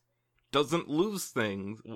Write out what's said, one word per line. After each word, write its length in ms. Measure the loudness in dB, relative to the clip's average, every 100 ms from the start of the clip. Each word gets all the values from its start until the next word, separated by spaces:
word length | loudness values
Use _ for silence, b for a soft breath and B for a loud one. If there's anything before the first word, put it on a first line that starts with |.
| _ _ _ _ _
doesn't 360 | 0 2 0 2
lose 380 | 2 2 0 -2
things, 560 | 0 0 0 -6 -8 -10